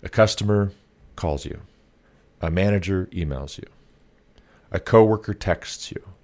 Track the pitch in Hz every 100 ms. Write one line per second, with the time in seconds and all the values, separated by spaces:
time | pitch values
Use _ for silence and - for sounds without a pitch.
0 | - - 107 - 104 104 101 - _ _
1 | - - 87 73 - - - _ _ _
2 | _ _ _ _ 82 82 101 104 92 95
3 | 92 - 78 67 71 - - _ _ _
4 | _ _ _ - _ _ _ - - 113
5 | 110 107 - 104 - 85 - - - -
6 | - -